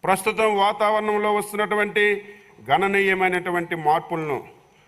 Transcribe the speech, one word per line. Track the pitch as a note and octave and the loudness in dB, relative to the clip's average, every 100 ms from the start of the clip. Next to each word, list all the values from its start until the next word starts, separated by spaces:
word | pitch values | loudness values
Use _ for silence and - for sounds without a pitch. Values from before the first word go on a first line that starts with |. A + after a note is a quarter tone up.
ప్రస్తుతం | E3 F#3+ A3 G#3+ A3 G3+ | 2 0 0 0 0 2
వాతావరణంలో | G3+ G#3+ G#3+ G#3+ G#3+ G#3 G#3 G#3 | 2 2 0 2 0 0 0 0
వస్తున్నటువంటి | G#3 G#3 G#3 G#3 G#3 G#3 G#3 G3+ - - - - A2 | -2 -4 -2 0 -2 2 0 0 -6 -20 -20 -20 0
గణనీయమైనటువంటి | D3 G3 G3 G3 F#3+ F#3 F3+ F3+ F3 E3+ E3+ | 2 2 2 2 2 0 0 -2 -4 -4 -4
మార్పులను | D3+ D#3 E3 E3 D#3 B2+ - - _ _ | 0 0 0 -6 -4 -4 -6 -20 _ _